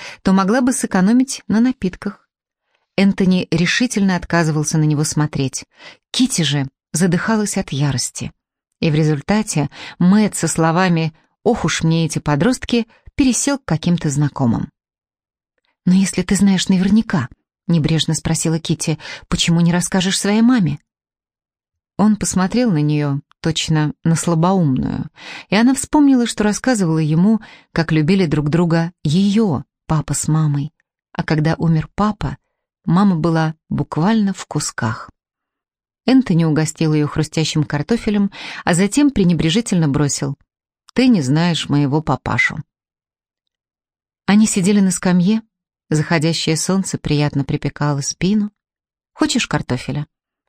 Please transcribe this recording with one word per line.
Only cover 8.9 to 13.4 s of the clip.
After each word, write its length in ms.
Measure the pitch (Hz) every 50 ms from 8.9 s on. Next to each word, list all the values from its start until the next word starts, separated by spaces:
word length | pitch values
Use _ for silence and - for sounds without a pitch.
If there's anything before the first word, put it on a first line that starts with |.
в 40 | 147
результате 760 | 151 160 151 156 143 135 - 196 214 214 - - 156 139 135 - - - - - -
Мэтт 380 | 175 180 196 214 214 190 -
со 120 | - - 160
словами 640 | - - 165 165 160 170 190 185 175 160 160 160 - _ _ _ _ _ -
«Ох 240 | 202 240 - -
уж 160 | 165 - - -
мне 240 | 160 165 165 165
эти 120 | 156 - 151
подростки» 680 | - - 147 139 165 233 262 - - - - 233 226 - _ _ _ - -
пересел 440 | - 285 254 226 -